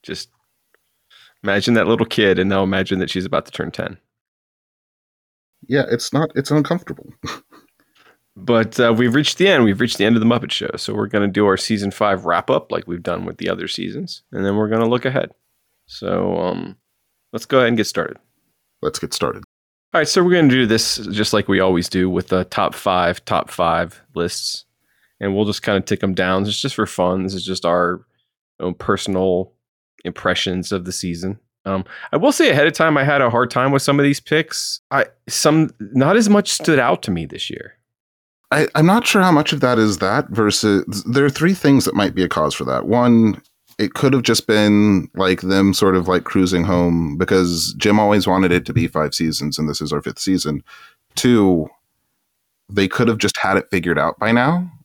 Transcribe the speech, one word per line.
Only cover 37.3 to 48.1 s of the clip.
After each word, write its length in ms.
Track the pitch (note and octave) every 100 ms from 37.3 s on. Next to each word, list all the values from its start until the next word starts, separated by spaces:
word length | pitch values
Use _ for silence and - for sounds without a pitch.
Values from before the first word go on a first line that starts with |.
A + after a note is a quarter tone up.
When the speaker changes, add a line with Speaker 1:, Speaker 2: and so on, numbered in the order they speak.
| - -
Speaker 1:
year. 240 | - - _ _ _ _ _ _ _ _
Speaker 2:
I, 200 | C#3 D3+ D3
I'm 100 | D#3+
not 200 | G#3+ A#3
sure 160 | G#3
how 120 | F#3
much 180 | D#3 D#3
of 80 | D3
that 180 | B2+ A#2+
is 200 | A2 F#2+
that 320 | F#2+ A#2 D3
versus, 760 | G#2 G#2+ G2+ G#2+ G2 - G2+ -
there 200 | B2 C#3+
are 40 |
three 240 | C#3 D#3+
things 300 | F#3+ D3 C#3
that 120 | - -
might 200 | G2+ F2+
be 80 |
a 60 | F2+
cause 240 | - D2+
for 100 | -
that. 220 | C2 B1+ A1
One, 560 | A#2 B2 A#2 A2+ G2 _ _ _ -
it 160 | G2+
could 200 | - C#3
have 100 | C3+
just 240 | A#2 A2+ -
been, 600 | G#2+ G#2+ G#2 G#2 G2 - -
like, 260 | F#2+ F2+
them 320 | F#2 F#2+ G2
sort 240 | F#2 G2 F#2
of, 100 | F2
like, 160 | F2+
cruising 400 | - F#2+ F#2 F2+
home 540 | F#2 F2 F2 E2+ D#2+ D2
because 560 | F2+ F#2+ F2+ E2+ -
Jim 260 | G2+ G#2 G#2
always 260 | G#2